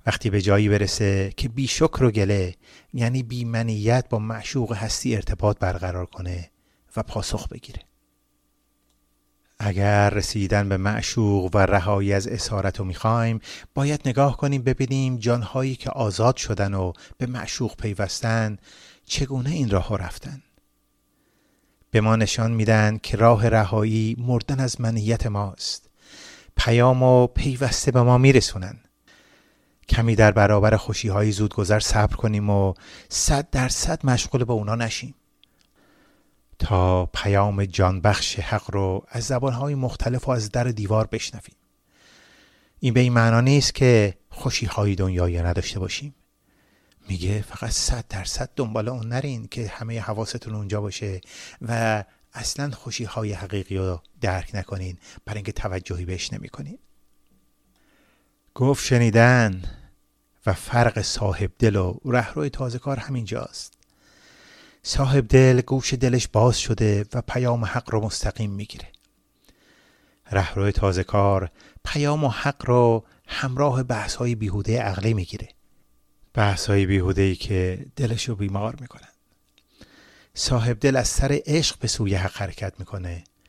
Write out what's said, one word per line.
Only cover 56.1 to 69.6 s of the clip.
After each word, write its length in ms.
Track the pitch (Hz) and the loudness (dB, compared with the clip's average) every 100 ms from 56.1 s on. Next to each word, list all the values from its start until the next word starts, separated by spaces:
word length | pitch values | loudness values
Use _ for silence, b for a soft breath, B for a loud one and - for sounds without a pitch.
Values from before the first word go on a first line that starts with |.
| 92 - | -8 -8
نمی‌کنین. 460 | 101 - - 147 226 _ _ _ _ _ _ _ _ _ b b b b b b b _ - | -10 -12 -14 -14 -16 _ _ _ _ _ _ _ _ _ b b b b b b b _ 0
گفت 300 | 127 139 - | 2 2 2
شنیدن 800 | 123 117 110 117 127 110 92 90 B B _ _ _ _ _ - | 4 6 6 8 6 4 0 -8 B B _ _ _ _ _ -4
و 80 | |
فرق 480 | 90 - 120 117 110 | -4 -2 2 2 2
صاحب 500 | 104 - 104 90 95 - | -4 -2 -2 -2 -4 2
دل 160 | 113 101 | 2 2
و 220 | 90 90 131 | 0 -4 -2
رهرو 440 | 120 113 - 147 | -2 -2 -4 -6
تازه 300 | - 127 120 | -4 -8 -6
کار 180 | - 135 | -6 -6
همینجاست. 760 | - 131 104 - - - - _ _ B B B B B B B B B | -6 -6 -6 -8 -8 -12 -16 _ _ B B B B B B B B B
صاحب 440 | - - 139 139 113 | -4 0 2 2 6
دل 340 | 135 131 123 | 6 8 6
گوش 320 | 120 135 - | 2 -2 -2
دلش 340 | 127 123 123 - | 0 2 2 0
باز 320 | 107 123 110 | 4 4 4
شده 460 | - 110 110 101 104 | 0 0 2 2 -2
و 80 | 127 | -6
پیام 440 | - 127 123 120 107 | -6 -2 0 0 -2
حق 240 | 123 - | -6 -4
رو 160 | 110 107 | -4 -4
مستقیم 460 | - - - 107 | -4 -4 -4 -6
می‌گیره. 360 | 98 107 139 - _ _ _ _ _ b b | -6 -10 -14 -18 _ _ _ _ _ b b